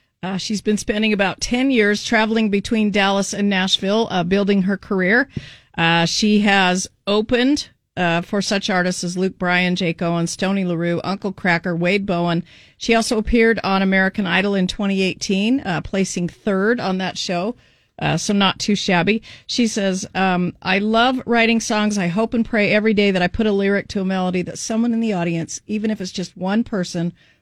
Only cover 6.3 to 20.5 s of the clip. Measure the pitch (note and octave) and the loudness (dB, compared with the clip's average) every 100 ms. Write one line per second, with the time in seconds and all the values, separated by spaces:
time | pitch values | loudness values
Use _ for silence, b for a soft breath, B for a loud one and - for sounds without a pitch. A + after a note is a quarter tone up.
6.3 | G#3 G#3 G3 F#3 F#3 - _ - G#3 G#3+ | 4 4 4 4 0 -4 _ -2 -2 0
7.3 | A#3+ B3+ D4 - _ _ - F3 E3+ F3 | 2 2 0 -4 _ _ -4 0 0 -2
8.3 | G3+ F#3+ G3 G#3 F#3 F3+ F#3 F3 F3 F#3+ | -4 -2 -2 0 0 0 -2 -6 -2 -4
9.3 | - F3+ F3+ F#3 F3+ F3+ E3+ E3+ E3+ E3+ | -2 -2 0 0 0 -2 -2 -2 -2 -2
10.3 | - F#3+ G3 F#3 E3 E3+ E3+ - F#3+ G3+ | -2 -2 -2 -2 -2 -2 -2 -4 -6 -6
11.3 | F#3+ F#3+ E3+ F3+ E3+ F3 G3+ G3 F3 F3 | -6 -2 -2 -2 -2 0 0 0 -2 0
12.3 | E3+ - B B B - A3+ A3 A3 G#3+ | -2 -4 B B B 0 0 2 -2 2
13.3 | A#3 A3+ A3+ F#3 F#3+ F#3+ F#3+ F#3+ F#3+ F#3 | 4 4 2 0 0 2 2 2 0 0
14.3 | F3+ G3+ G3 F3+ - G3+ G3 F#3+ - - | 0 0 0 0 -2 -2 0 0 -2 -2
15.3 | F#3+ G#3+ C4+ G3+ D#3+ - G3 F#3 - E3+ | 0 2 0 0 -4 -4 -2 -2 -2 -6
16.3 | - - F#3+ G3+ B3 G3 F#3 F#3 - - | -4 -2 0 2 0 -2 -2 -4 -6 -4
17.3 | F3 G3 A#3+ b b b - D3 D#3+ - | -4 -4 -8 b b b -6 -2 -2 0
18.3 | G3+ G3 - - G3+ - F3+ F3+ A3 B | 2 2 0 -2 -2 2 0 2 -2 B
19.3 | B B - A3+ A3 G3 F#3 G3 - F#3+ | B B -2 0 0 -2 -2 -6 -2 0
20.3 | F3+ F3+ | 0 -2